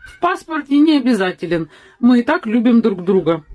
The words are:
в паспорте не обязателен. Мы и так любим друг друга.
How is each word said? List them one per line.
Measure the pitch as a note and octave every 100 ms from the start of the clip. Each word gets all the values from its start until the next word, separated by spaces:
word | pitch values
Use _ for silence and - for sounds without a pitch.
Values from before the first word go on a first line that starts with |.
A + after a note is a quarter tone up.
| -
в | -
паспорте | F4 F#4 - D#4+ - C#4+
не | D#4 D4
обязателен. | A#3+ A3 F#3 F3+ F3 E3+ D#3+ - _ _
Мы | A#3+ B3
и |
так | A#3+ E4+ A3+
любим | A#3 A#3 B3
друг | A3 F#3+
друга. | F3 F#3+ D#3+ E3 -